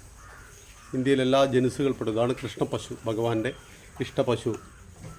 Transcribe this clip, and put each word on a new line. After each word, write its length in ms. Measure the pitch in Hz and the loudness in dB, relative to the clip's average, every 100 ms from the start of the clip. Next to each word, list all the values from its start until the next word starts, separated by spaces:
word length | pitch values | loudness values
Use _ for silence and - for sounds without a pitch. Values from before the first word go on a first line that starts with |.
| - - - - - - - - - 131 | -20 -20 -20 -20 -20 -20 -20 -20 -6 -2
ഇന്ത്യയിൽ 260 | 127 135 127 | 2 4 4
എല്ലാ 160 | 135 135 123 | 4 6 4
ജനുസുകൾ 400 | 127 123 139 120 | 2 2 0 0
പെടും. 160 | 110 107 | -2 2
ഇതാണ് 200 | 120 127 | 0 0
കൃഷ്ണപശു, 520 | 117 - - 110 - - 113 | -8 -4 -4 -4 -8 -8 -6
ഭഗവാന്റെ 460 | 107 117 113 117 - - - - - 127 | -2 0 0 -2 -6 -16 -20 -18 -8 -4
ഇഷ്ടപശു, 480 | - 127 113 120 104 - - - - - | 0 0 0 -2 -6 -10 -20 -20 -18 -18